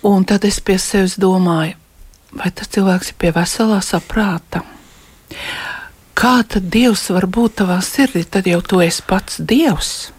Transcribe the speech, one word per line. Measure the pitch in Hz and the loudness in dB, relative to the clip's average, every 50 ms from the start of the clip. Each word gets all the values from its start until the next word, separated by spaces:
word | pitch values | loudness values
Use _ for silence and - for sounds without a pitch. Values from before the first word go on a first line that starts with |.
| - | 4
Un | 208 202 190 190 | 4 4 4 4
tad | - 208 196 214 | 2 2 2 2
es | 208 202 - | 0 -2 -2
pie | - - 190 | 0 0 0
sevis | 185 - - - 202 190 185 - - | 0 0 -2 0 0 0 0 0 0
domāju, | 196 185 185 185 180 175 165 160 156 160 190 _ _ _ _ _ - - _ _ _ _ | 2 2 4 4 2 2 2 0 -2 -4 -6 _ _ _ _ _ -20 -20 _ _ _ _
vai | - - - 185 - | -14 -6 -6 -6 -6
tas | - - - | -6 -14 -6
cilvēks | - 208 196 190 180 185 - - | -2 0 2 2 2 0 -2 -6
ir | - - | -8 -2
pie | - 175 160 | -2 0 0
veselā | 165 175 - - - 226 220 214 196 185 | 0 -2 -2 0 0 0 2 2 0 0
saprāta? | - - - - - - 220 214 196 175 165 - _ - 170 - - - - - - - - - - - - _ _ - - - - - - - - - - - - - _ - _ _ | -2 -4 -4 -4 -4 -2 -2 0 0 -2 -4 -8 _ -8 -8 -8 -10 -18 -20 -20 -20 -20 -20 -20 -20 -20 -20 _ _ -18 -14 -12 -12 -12 -10 -10 -12 -12 -14 -16 -18 -20 _ -20 _ _
Kā | - - 240 254 247 226 | 0 2 4 4 4 2
tad | - - 208 185 175 | 0 -2 -4 -4 0
Dievs | 165 226 247 247 214 - - - 185 | 2 4 4 4 4 2 -2 -2 0
var | 180 185 | 0 0
būt | 185 185 233 233 220 - - | 0 0 2 0 0 2 0
tavā | 202 185 180 185 185 | 0 0 0 -2 -2
sirdī? | - - - 269 262 - 170 165 | -4 0 0 0 2 0 -4 -4
Tad | - - 196 185 | -2 -2 -2 0
jau | 185 170 175 | 2 0 0
tu | 175 - 196 185 175 | 0 2 2 2 4
esi | 170 - - - | 2 0 -4 -4
pats | - 185 196 - - - - | -2 -2 -2 -2 -6 -10 -8
Dievs. | 160 151 220 269 330 285 170 - - - - - - - - | -2 0 2 2 4 2 0 0 -4 -8 -8 -10 -14 -16 -18